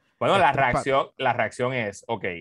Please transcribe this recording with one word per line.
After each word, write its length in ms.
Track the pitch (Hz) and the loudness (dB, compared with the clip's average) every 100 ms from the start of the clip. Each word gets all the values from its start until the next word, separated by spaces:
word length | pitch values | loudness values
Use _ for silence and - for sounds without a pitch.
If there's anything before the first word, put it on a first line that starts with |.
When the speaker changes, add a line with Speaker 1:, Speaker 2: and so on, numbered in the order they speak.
| _ _ | _ _
Speaker 1:
Bueno, 180 | 131 190 | 0 4
la 120 | 160 | 4
Speaker 2:
esto 100 | 135 | 4
es 60 | 131 | 2
pa- 60 | |
Speaker 1:
reacción, 360 | 131 131 135 135 - | 0 0 0 0 -2
la 180 | 131 | -2
reacción 400 | 113 110 - 123 | 0 -2 -2 -4
es, 300 | 131 104 95 - | -2 -4 -8 -8
ok, 180 | 110 95 87 | -6 -6 -8